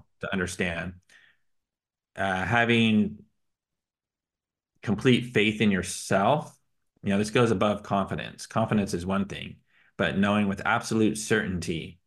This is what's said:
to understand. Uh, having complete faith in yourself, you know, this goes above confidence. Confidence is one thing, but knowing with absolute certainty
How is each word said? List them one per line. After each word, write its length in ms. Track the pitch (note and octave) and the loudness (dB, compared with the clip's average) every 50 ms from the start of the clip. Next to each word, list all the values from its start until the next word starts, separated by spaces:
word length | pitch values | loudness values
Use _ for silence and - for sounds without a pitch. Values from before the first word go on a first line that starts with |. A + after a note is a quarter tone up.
| - _ _ _ - - | -16 _ _ _ -10 -6
to 60 | G2 | -4
understand. 600 | F#2+ F2+ F2+ F#2 - F#2+ F2 E2+ E2 F2 F#2 F#2 F2+ _ _ _ - _ _ _ _ _ _ _ _ _ _ _ _ _ _ _ _ _ _ _ | -4 -4 -4 -4 -4 -4 -4 -4 -6 -8 -10 -12 -14 _ _ _ -20 _ _ _ _ _ _ _ _ _ _ _ _ _ _ _ _ _ _ _
Uh, 300 | - G2 G2 F#2 F#2 F#2 | -6 -4 -2 -2 -2 -2
having 760 | F#2 A#2 A#2 A#2 A#2 A#2 A#2 A2+ A2+ G#2+ G#2+ G#2 F#2 - - - _ _ _ _ _ _ _ _ _ _ _ _ _ _ _ _ _ _ _ _ _ _ _ _ _ _ _ _ _ _ _ | 0 2 2 4 4 4 4 4 4 4 4 2 0 -2 -8 -16 _ _ _ _ _ _ _ _ _ _ _ _ _ _ _ _ _ _ _ _ _ _ _ _ _ _ _ _ _ _ _
complete 520 | - - G2+ G2 - C3+ B2 - - - - | -6 -4 -2 2 4 4 4 4 2 0 0
faith 280 | A2 G#2 G#2+ G#2+ - | 2 2 2 2 2
in 100 | A#2 G#2 | 2 2
yourself, 880 | G2 F#2 F2+ - - - - - G#2+ F#2+ G2 A2+ C#3+ D#3 D#3+ - - _ _ _ _ _ _ _ _ _ - | 2 2 0 -4 -6 -10 -4 0 0 2 4 2 2 0 -2 -6 -14 _ _ _ _ _ _ _ _ _ -4
you 60 | G#2 | -2
know, 80 | G2 G2 | 0 0
this 120 | G#2+ G#2+ | 0 2
goes 200 | - C3 A#2+ A2 | 2 2 4 4
above 320 | A2 F#2+ A2 G#2 G#2 G2+ - | 4 2 2 2 0 -2 -4
confidence. 640 | - G#2 G2 F#2+ - G2+ D#2 A1+ A1 - - - | -2 -2 -2 -2 -2 -4 -8 -8 -10 -14 -16 -14
Confidence 480 | - - A2+ A2+ A2 B2 G#2+ G2 F#2 - | -6 -2 -2 -2 0 0 0 0 0 -2
is 120 | F2+ E2 | -4 -4
one 200 | F2+ G2 G2 G2 | -4 -2 -2 -4
thing, 320 | - D2+ D2 F2 - - - _ _ _ _ _ _ _ - | -4 -6 -10 -12 -12 -16 -18 _ _ _ _ _ _ _ -2
but 200 | G2 E2 C2+ F#2 | -2 -2 0 0
knowing 300 | G2 G2+ G#2 G#2 G#2 G2 | 2 2 2 2 2 0
with 140 | G2 G2 - | -2 -2 -2
absolute 520 | - A2 A#2 - - A2+ A2 A2 G#2 G#2+ - | 0 0 0 0 0 0 2 2 2 2 0
certainty 840 | - - A2+ G#2+ G2 F#2 F2+ F2 E2 F2 E2+ D#2+ D2 F2+ - - _ | -2 0 0 0 0 -2 -4 -4 -4 -4 -6 -6 -8 -10 -14 -18 _